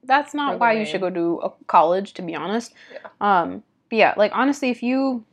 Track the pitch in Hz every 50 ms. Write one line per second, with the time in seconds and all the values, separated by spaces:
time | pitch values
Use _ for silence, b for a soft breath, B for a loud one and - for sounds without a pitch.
0 | _ 254 262 285 294 - - 294 285 277 240 226 240 233 220 226 208 151 160 190
1 | 190 180 185 175 170 170 170 - - - - _ _ - - 180 156 160 175 190
2 | 202 196 - - 185 170 165 151 151 175 202 233 226 - B B B B B B
3 | B B B B 202 208 196 180 170 180 180 202 - _ _ _ _ _ 233 220
4 | 196 143 - - 208 202 - 196 247 277 277 - - 254 240 240 - 240 254 262
5 | 269 269 254 233 220 _